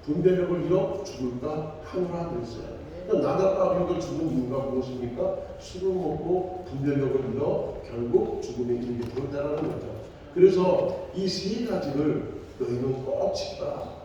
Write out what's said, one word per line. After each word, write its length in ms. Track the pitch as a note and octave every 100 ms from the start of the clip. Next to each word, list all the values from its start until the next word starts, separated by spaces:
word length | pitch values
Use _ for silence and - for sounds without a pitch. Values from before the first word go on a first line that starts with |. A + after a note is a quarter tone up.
| D3
분별력을 600 | D#3+ F3+ F3+ F3 F3 C#3+
잃어 380 | F#3 - -
죽을까 720 | - - B2+ B2 D3 D3+ D#3 -
하노라." 480 | - F#3 E3+ E3+ E3+
그랬어요. 460 | A#2+ - - - - - - -
그러니까 220 | - -
나답과 340 | F3+ F#3+ F#3+ F3+
아비후가 280 | F3 F3 F3
죽은 320 | D3 C#3+ D#3+
이유가 320 | B2+ B2 C3 C3+
무엇입니까? 720 | B2+ B2 B2 A#2+ A#2+ - - - -
술을 300 | - F3+ F#3+
먹고 720 | F#3 D#3 D3+ D#3+ F#3 F3+ - -
분별력을 680 | C3+ C#3 C3+ C3 B2+ - -
잃어 400 | D#3 - - - -
결국 540 | A#2 A#2+ A#2 - -
죽음에 340 | - B2 A#2+ A#2+
이르게 320 | B2 A#2+ -
되었다라는 420 | C3 C#3 C#3+ D3 D3+
거죠. 300 | B2+ A#2 - - - - -
그래서 640 | F3+ F#3 F3+ F3 - - - - F#3
이 120 | F#3
세 380 | - G3 A#3+ A#3+
가지를 580 | F3+ D3+ C#3+ D3 A#2+ - - - -
너희는 440 | B2 B2 C3 B2+ C3
꼭 280 | C#3+ - -
지켜라. 600 | - - - - - -